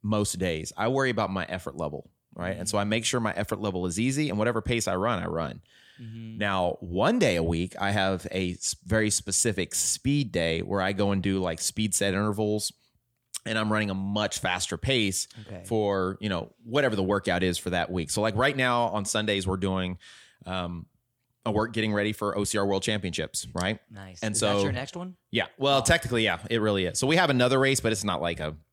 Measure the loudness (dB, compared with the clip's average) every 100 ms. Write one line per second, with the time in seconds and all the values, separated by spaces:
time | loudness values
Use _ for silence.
0 | 0 0 0 0 -2 -2 -6 -4 0 2
1 | 2 2 0 0 -4 -6 -8 -4 -4 -6
2 | -12 _ _ -8 -6 -4 -2 0 0 0
3 | 0 0 0 -2 -2 -2 -2 -2 -2 0
4 | 0 0 -2 0 0 0 0 -2 0 0
5 | 0 0 -2 -4 -4 -8 -16 _ -20 -18
6 | -14 -12 -12 -4 0 2 0 -2 -4 2
7 | 4 4 4 4 2 2 0 -2 0 2
8 | 2 0 -4 -4 -2 -4 -6 -6 0 2
9 | 2 0 0 0 0 0 -2 -2 -2 -2
10 | 0 0 0 0 0 0 -2 0 0 2
11 | 2 2 0 0 -2 -2 -4 -2 -2 0
12 | 0 0 0 0 0 0 -4 -10 _ _
13 | _ _ _ -12 -4 -2 2 2 0 -2
14 | -2 0 0 0 -2 -2 -2 -4 0 2
15 | 2 0 -6 -10 -14 -14 -4 0 0 0
16 | 0 -2 -4 -4 -6 _ -2 2 2 2
17 | 2 2 2 2 2 0 -2 -2 0 -2
18 | -2 0 0 2 0 2 2 2 2 0
19 | -2 -2 0 0 0 -2 0 0 -2 -6
20 | -14 -20 -20 _ -8 -6 -6 -8 -12 _
21 | _ _ _ _ -2 0 0 0 0 2
22 | 0 0 -2 0 0 0 2 2 2 -2
23 | -2 -4 -4 -6 -6 -2 -2 -2 _ -18
24 | -18 -6 -4 0 2 2 2 0 -6 -10
25 | -12 -14 _ -2 -2 0 2 4 4 2
26 | 2 2 2 0 0 0 2 2 2 0
27 | 2 4 4 6 4 6 4 4 2 0
28 | 0 0 -2 -2 -6 -8 _